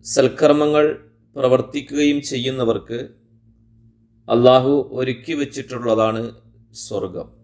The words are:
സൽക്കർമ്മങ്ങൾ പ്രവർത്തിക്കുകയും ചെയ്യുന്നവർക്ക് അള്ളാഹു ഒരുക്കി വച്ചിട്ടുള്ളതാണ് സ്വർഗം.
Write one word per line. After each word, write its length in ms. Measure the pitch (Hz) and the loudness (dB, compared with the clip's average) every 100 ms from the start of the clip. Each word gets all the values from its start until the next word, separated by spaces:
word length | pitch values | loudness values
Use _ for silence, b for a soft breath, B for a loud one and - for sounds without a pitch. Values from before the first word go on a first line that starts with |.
| - | -2
സൽക്കർമ്മങ്ങൾ 800 | 135 127 - 151 147 151 151 151 - - _ _ - | 0 0 2 2 4 2 2 2 -2 -14 _ _ -2
പ്രവർത്തിക്കുകയും 840 | 127 127 - 147 131 143 147 143 139 | 2 2 0 -8 -6 0 0 0 -4
ചെയ്യുന്നവർക്ക് 680 | 131 123 131 117 131 - 117 139 _ _ _ _ _ _ _ _ _ _ _ - | -4 -4 -2 -2 -2 -6 -12 -12 _ _ _ _ _ _ _ _ _ _ _ -2
അള്ളാഹു 460 | 117 123 127 131 143 - 117 | 4 6 6 4 0 -2 -6
ഒരുക്കി 340 | 131 117 160 151 | -6 -6 -8 -6
വച്ചിട്ടുള്ളതാണ് 840 | 143 139 117 127 120 110 110 110 117 113 _ _ _ - - | -6 -8 -12 -6 0 2 2 -2 -8 -14 _ _ _ -16 -8
സ്വർഗം. 420 | 101 95 87 - _ | -6 -6 -10 -14 _